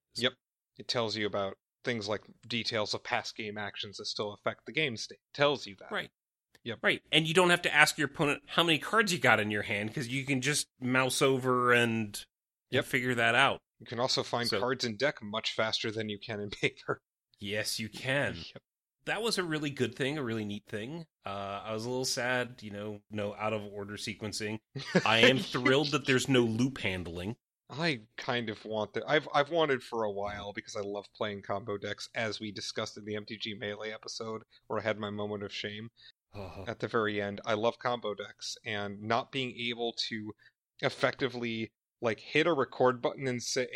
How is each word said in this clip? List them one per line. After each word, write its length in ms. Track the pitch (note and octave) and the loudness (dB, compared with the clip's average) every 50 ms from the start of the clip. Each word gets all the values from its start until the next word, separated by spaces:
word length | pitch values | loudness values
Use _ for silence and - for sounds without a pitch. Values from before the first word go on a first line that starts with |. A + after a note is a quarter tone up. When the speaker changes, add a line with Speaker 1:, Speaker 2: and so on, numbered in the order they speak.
| _ _ _ | _ _ _
Speaker 1:
is. 80 | - A#2+ | 0 0
Speaker 2:
Yep. 100 | C3 - _ _ _ _ _ _ _ _ | 0 0 _ _ _ _ _ _ _ _
It 100 | - A2+ | -16 -8
tells 280 | - - B2 A#2 G#2+ G2+ | -4 -2 -2 0 0 -2
you 80 | A2 G#2 | 0 -2
about 320 | G2+ F#2 G2+ G2 G2 G2 - _ _ _ _ _ | 0 0 0 -2 -2 -4 -8 _ _ _ _ _
things 240 | C3 A#2+ A2+ G2+ | -4 -2 -2 -2
like 140 | G#2 G#2+ G2 - - - _ - | -2 -2 -4 -4 -12 -20 _ -8
details 460 | A2+ A#2+ A#2 G#2+ - A#2 A2 G#2 F#2+ - | -4 -4 -2 -2 0 0 0 0 0 -2
of 100 | G#2+ - | -6 -2
past 320 | - B2+ A2+ G#2 - - | -2 -2 -2 -2 -4 -8
game 220 | - A2 G#2 G#2 | -8 -8 -8 -6
actions 400 | G#2 G#2 G2+ - - - G#2 F#2+ | -6 -8 -8 -8 -10 -12 -12 -10
that 80 | - G#2 | -10 -10
still 280 | - - - A2 G#2 G2+ | -8 -6 -4 -6 -6 -6
affect 320 | - _ A#2 G#2 - _ | -4 _ -4 -4 -4 _
the 60 | - | -6
game 240 | A2+ D3+ D#3 C#3 A2+ | -2 -2 -2 -2 -2
state. 240 | G#2 - - G#2+ - _ _ - | -6 -8 -10 -12 -20 _ _ 0
Tells 340 | - D3 D3 C#3+ A2 - | 4 4 4 4 2 -4
you 80 | G2+ G2 - | -10 -14 -16
that. 120 | - - | -14 -8
Speaker 1:
Right. 180 | G#3+ F#3+ - - _ _ _ _ _ _ _ _ _ - _ | -8 -8 -8 -8 _ _ _ _ _ _ _ _ _ -12 _
Speaker 2:
Yep. 160 | A#2 A2 - | -8 -8 0
Speaker 1:
Right. 200 | - G3+ D3+ - - _ | 0 0 0 0 -2 _
And 160 | - D#3 D#3+ | 2 2 2
you 60 | D#3+ D#3+ | 6 6
don't 160 | F#3 F3+ F3 | 6 6 6
have 120 | F3 E3+ F3 | 6 4 2
to 100 | F3 - | 0 4
ask 220 | D3 D3+ - - | 6 4 4 4
your 100 | - D3 | 0 -2
opponent 360 | C3+ - - D#3+ C#3+ C3+ - - | -2 0 2 2 2 2 0 -4
how 160 | - - - E3 | -2 2 2 4
many 160 | E3+ D#3+ C#3+ | 4 4 2
cards 320 | - - - A3 A3+ G3 | 2 2 4 4 4 4
you 80 | F3 B2+ | 2 4
got 220 | C3 B2 A2+ G#2+ | 6 6 6 6
in 100 | G#2 G#2 | 6 2
your 120 | G#2+ G#2 G2+ | 0 0 0
hand, 300 | - A2 G2+ G#2+ A2 - | -2 -2 -2 -2 -2 -4
'cause 140 | D#3 C3 | -4 -4
you 160 | A#2 B2+ C#3 C3 | -2 -4 -4 0
can 140 | C3 C#3 B2+ | 0 0 2
just 260 | B2 C#3+ D3 C#3+ - - _ _ | 2 0 0 0 -2 -4 _ _
mouse 420 | B2+ B2 B2+ C3 C3 B2+ - - | -2 2 4 4 4 2 2 4
over 520 | D3 C3+ C3+ B2+ B2+ B2+ B2+ B2 B2 B2 A#2+ | 4 4 4 4 4 2 2 4 6 6 8
and, 180 | A#2+ A#2+ A#2 | 8 6 4
and 240 | A2+ A2+ A2 G#2 G2+ - - - _ _ _ _ _ _ _ _ | 2 0 -2 -2 -6 -12 -12 -14 _ _ _ _ _ _ _ _
Speaker 2:
Yep. 140 | B2 C3 D3 | 0 0 0
Speaker 1:
figure 300 | - - B2+ B2 B2+ B2 | 2 0 0 2 2 2
that 200 | A#2 A#2 A#2 A#2 | 4 4 6 6
out. 240 | B2 C#3 B2+ G2 - - _ _ _ | 8 6 6 4 0 -6 _ _ _
Speaker 2:
You 60 | A2+ | -12
can 140 | - A#2+ A2+ | -8 -2 0
also 240 | B2 B2+ - C3+ A#2+ | 0 2 2 0 0
find 240 | - - A#2+ A#2+ | 0 -2 -2 0
Speaker 1:
So 120 | A2 A2+ G2 | 0 0 0
Speaker 2:
cards 240 | G#2 B2 C3+ B2 - | 0 0 0 -2 -2
in 100 | A#2+ G#2+ | -4 -2
deck 260 | G#2 C3 D3 - - | 0 -2 -2 -2 -4
much 320 | A2+ G#2 G#2 A2 - - - | -10 -6 -6 -4 -4 -2 0
faster 380 | - A2 A2 G#2+ - - A2+ | 0 0 0 0 -2 -2 -2
than 160 | G#2 A2+ G#2+ | -2 -4 -4
you 100 | G#2+ G#2 | -4 -6
can 220 | G2+ - - A2 G#2 | -8 -8 -8 -6 -6
in 100 | G#2 G2+ | -6 -6
<laughs> 120 | - - | -4 -2
paper. 400 | - - - - - - C3+ - _ _ _ _ _ _ _ _ | -2 -2 -2 -2 -4 -4 -4 -4 _ _ _ _ _ _ _ _
Speaker 1:
Yes, 400 | G#2 G2 G2+ G#2+ G#2 - - - | -8 -4 -4 -2 -2 -2 -4 -4
you 80 | A2 G#2 | -6 -8
can. 460 | - F2+ - C3 C3+ C#3+ C3 G2+ F2+ | -8 -6 -4 0 0 0 0 0 -2
Speaker 2:
Yep. 240 | E2 D#2 - - - - _ _ _ _ _ _ _ _ | -6 -10 -12 -16 -18 -20 _ _ _ _ _ _ _ _
Speaker 1:
That 160 | D3+ D#3 G3+ | -4 -4 0
was 160 | A3 A3 - | 0 0 0
a 60 | G3 F3+ | 0 0
really 260 | E3 D#3 D#3 D3+ D3 | 0 0 0 -2 -2
good 260 | C#3+ - B2 A2+ - | 0 0 0 -2 0
thing, 220 | - C3+ C3 D3 | -2 -2 -2 0
a 60 | D#3 C3 | -2 -2
really 220 | A2+ A2+ A2 G#2+ | -2 -2 -2 -2
neat 180 | G2+ G2+ G#2+ - | -4 -6 -6 -8
thing. 400 | - - G#2 G#2+ B2+ D#3 E3+ D#3+ - _ _ _ | -8 -8 -8 -8 -8 -10 -12 -12 -14 _ _ _
Uh, 360 | G2+ G2 G2+ G2 G2 G2 G2+ - | -8 -6 -6 -6 -6 -6 -6 -6
I 80 | A2 A2 | -4 -4
was 100 | A2 A2+ | -4 -2
a 60 | B2 | -2
little 160 | B2+ B2+ B2+ | -2 -2 -2
sad, 540 | A#2+ - C3 A#2+ B2 B2+ B2 B2 A#2+ B2 - G#2+ | -2 -2 -2 0 0 2 0 0 -2 -8 -12 -12
you 80 | G#2 | -10
know, 300 | G2+ G2+ G#2 G#2+ G#2 G2+ - _ | -8 -8 -8 -8 -8 -10 -12 _
no 240 | G#2+ G#2+ G#2 G#2 G2+ | -4 -4 -2 -4 -4
out 160 | G2+ G#2+ A2 | -2 -2 0
of 140 | A2 G#2+ G#2 | 0 -2 -4
order 300 | G#2 G2+ G2+ G2+ G2+ G#2 | -6 -8 -10 -8 -8 -8
sequencing. 640 | G2 - A2+ G2+ - A2 G#2 F#2 - A2 G#2+ A2 G#2+ - _ _ C3+ | -8 -6 -8 -6 -6 -6 -6 -4 -4 -4 -4 -4 -6 -8 _ _ -10
Speaker 2:
<laughs> 240 | - - - F3+ - | -8 2 2 4 6
Speaker 1:
I 120 | G#2+ A2 A2+ | 6 8 8
am 200 | - B3+ C3+ B3 | 8 8 8 6
thrilled 520 | - - - C3+ B2 - C3 C#3+ D#3 D3 | 0 -2 -2 0 4 4 4 4 4 2
that 140 | D3 C#3+ - | 0 0 2
there's 220 | - C3 B2 - - | 4 4 4 4 6
no 140 | C3+ B2 A#2+ | 6 6 6
loop 340 | A2+ A2 A#2 B2 C#3 C3+ | 6 4 2 2 2 0
handling. 580 | - - G#2 F#2 F#2 F2 E2+ E2+ F2 F2+ G2+ B2 - _ _ _ _ _ - | -2 -4 -4 -2 -2 -6 -6 -6 -6 -6 -6 -6 -8 _ _ _ _ _ -14
Speaker 2:
I 340 | - C#3 E3 E3+ C#3+ A2+ G#2+ _ _ | -6 -2 -2 -2 -2 -2 -6 _ _
kind 320 | - - - B2 A#2+ A#2 G#2+ | -8 -4 -2 -2 -2 -2 -4
of 140 | G#2 - - | -6 -8 -8
want 300 | G#2+ A2 A2 G#2+ G2+ - | -4 -2 -2 -2 0 -2
that. 100 | A2+ G#2+ | -4 0
I've, 220 | A2+ D3 D#3 C3+ - - | 4 2 2 2 4 2
I've 160 | D3 C#3+ A#2+ | 2 2 4
wanted 340 | E3 E3+ D#3 D3+ C3+ B2 - | 4 2 4 4 2 0 0
for 220 | - A#2+ A2+ A2 | -4 -2 -2 -2
a 60 | G#2 | -2
while 420 | G2 G2+ G2+ G2+ G#2 G2+ G2+ G2+ G2+ | -2 -2 -4 -4 -6 -6 -8 -8 -10
because 240 | A2 - - - | -10 -12 -8 -6
I 40 | G#2+ | -6
love 260 | G2 G2+ G2+ G2+ G2 - _ | -4 -4 -6 -6 -8 -10 _
playing 240 | - A#2 G#2+ G2+ G2 | -6 -4 -4 -4 -6
combo 360 | F#2 - G#2 G2 A2+ A2 G2+ | -6 -4 -6 -4 -4 -4 -6
decks, 300 | G2 G#2 G#2 G#2 - - - - | -6 -4 -6 -6 -8 -10 -8 -4
as 240 | - A2+ A2 G2+ - | -4 -2 -2 -4 -4
we 140 | A2 G#2+ F#2+ | -8 -8 -8
discussed 440 | A2 - - - - A2 - - | -8 -10 -8 -6 -4 -6 -6 -8
in 60 | G#2+ G#2 | -12 -8
the 120 | G#2+ G#2 | -6 -6
M 80 | G#2+ G#2 | -6 -6
T 120 | - A#2 | -8 -10
G 160 | G2+ - A2+ G#2 | -8 -8 -8 -8
Melee 380 | F#2+ G#2+ G#2 G#2 G#2 G#2+ G#2+ | -6 -6 -6 -6 -6 -8 -8
episode, 520 | G#2+ - - G#2+ - - A2+ A2 A2 A2 - _ _ _ _ | -8 -10 -12 -12 -10 -8 -8 -6 -8 -8 -10 _ _ _ _
where 120 | _ A2+ G#2+ | _ -4 0
I 40 | G2 | 0
had 140 | A2 G#2+ | 0 0
my 120 | G#2 G#2+ G2+ | 0 -4 -6
moment 340 | G#2 G#2 G#2 G#2 G#2 G2+ G2+ | -4 -4 -4 -4 -4 -4 -6
of 80 | G2 - | -6 -8
shame 360 | - - G#2 G#2 G#2+ A2 A#2+ - _ - - _ _ _ _ - | -8 -8 -8 -8 -10 -14 -16 -18 _ -20 -20 _ _ _ _ -14
Speaker 1:
Uh-huh. 300 | G#2 G2 F2 - G2 F#2 | -12 -12 -12 -12 -10 -8
Speaker 2:
at 120 | G#2 A2 - | -8 -6 -6
the 80 | - | -6
very 340 | G#2+ - A#2 G#2+ G#2+ G#2 G2+ | 0 0 2 2 2 0 -2
end. 200 | G2+ G2+ G2+ G2+ - | -2 -4 -6 -6 -2
I 100 | A#2 A2 | -2 0
love 240 | G#2+ A2 A#2 - - | 2 2 0 0 0
combo 340 | - B2+ A#2+ A#2 A2 G#2+ G2+ | -2 -2 -2 -2 -4 -6 -6
decks, 440 | G2 G2+ G#2+ - - - - - - - | -6 -8 -12 -12 -12 -10 -10 -10 -8 -6
and 360 | A#2 G#2+ G2+ G2+ G2+ G2+ G2+ | -6 -4 -4 -4 -6 -6 -8
not 300 | G#2+ A2 A#2 B2 - - - | -2 0 0 0 0 -2 -4
being 200 | C3+ C3 B2 - | -4 -4 -4 -6
able 360 | A#2+ A#2+ A#2+ A#2 A#2 A#2+ A#2 A2+ - - - | -6 -4 -4 -2 -2 -2 -4 -2 -4 -6 -6
to 240 | A#2 A2 G#2 G#2+ - - _ - _ _ _ _ _ - | -6 -6 -8 -10 -12 -14 _ -20 _ _ _ _ _ -2
effectively, 880 | D3 C3 - - - B2+ - - C#3+ B2+ A#2+ B2 A#2+ A#2 A2+ A2+ A2 G#2 - _ _ _ _ _ | -2 -2 0 2 2 0 2 0 -2 -2 -2 -2 -4 -4 -2 -4 -4 -6 -8 _ _ _ _ _
like, 180 | B2 A#2 G#2+ - | 0 0 0 0
hit 280 | - - - D3 D#3 | -6 0 2 4 4
a 60 | F3 D#3+ | 4 4
record 480 | C#3 B2 - - - C3 B2+ B2 A#2+ | 4 2 0 4 4 6 6 6 4
button 260 | B2 D3+ - D3 C#3 | -2 -4 -2 -2 -2
and 140 | C3 B2 A#2+ | -2 -2 -2
sit 280 | - - - C3+ B2 A#2+ - | -4 -2 0 0 0 0 -2